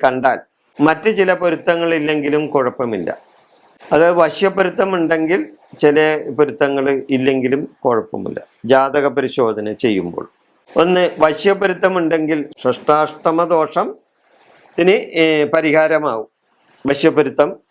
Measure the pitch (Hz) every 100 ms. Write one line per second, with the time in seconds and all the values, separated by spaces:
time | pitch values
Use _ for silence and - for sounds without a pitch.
0 | 135 127 127 107 - _ _ - 151 160
1 | 220 196 185 175 175 156 175 170 165 160
2 | 151 151 143 151 151 143 123 123 120 101
3 | 85 - _ _ _ _ _ _ - 147
4 | 170 175 156 - 190 190 185 180 190 185
5 | 160 160 160 185 - - _ - 151 151
6 | 156 151 - 127 143 - 143 139 139 135
7 | 135 131 131 131 127 139 - _ 131 113
8 | 110 98 95 - - _ 113 131 135 143
9 | 139 131 127 135 113 104 107 104 117 95
10 | 87 - - _ _ _ _ - 175 180
11 | 175 147 156 151 196 190 196 175 185 180
12 | 160 160 156 151 147 - 127 123 - 151
13 | 147 - 170 160 170 165 151 - 240 427
14 | _ _ _ _ _ _ _ - 180 247
15 | - 165 160 151 147 160 156 156 156 156
16 | 147 113 - _ _ _ _ _ 131 143
17 | 160 139 135 127 151 - _